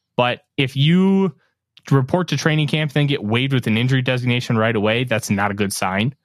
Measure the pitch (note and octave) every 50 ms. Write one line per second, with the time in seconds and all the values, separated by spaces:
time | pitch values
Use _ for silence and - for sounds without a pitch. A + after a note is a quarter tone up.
0 | _ _ _ - B2 B2 A#2+ - _ _ _ - C#3 B2+ - C3+ C#3 D3+ E3+ F3+
1 | F#3+ G3 G3 F#3+ F#3+ F3+ - _ _ _ _ _ _ _ _ - _ - C#3+ C3+
2 | B2+ C3 - F3+ F3 - D3+ C3+ - D#3+ D#3 D#3 D3+ C#3 - D#3 D#3 D3 - D3
3 | D3 C#3 C#3+ - G2+ G2+ A2 A#2+ C3 C3+ C3+ B2+ - A2+ G#2+ A2 A#2+ B2+ C3+ C3
4 | B2+ C3 B2+ B2 B2 B2 A#2+ A#2+ A#2+ - A#2+ A2+ A2 A2+ A2+ G#2+ G2+ G#2+ A2 A#2+
5 | B2+ B2 A2+ G#2+ - - G#2 G2 G2+ G#2 G2 G2 G#2 G2 - - - - F#2 G2
6 | G#2+ C3 - _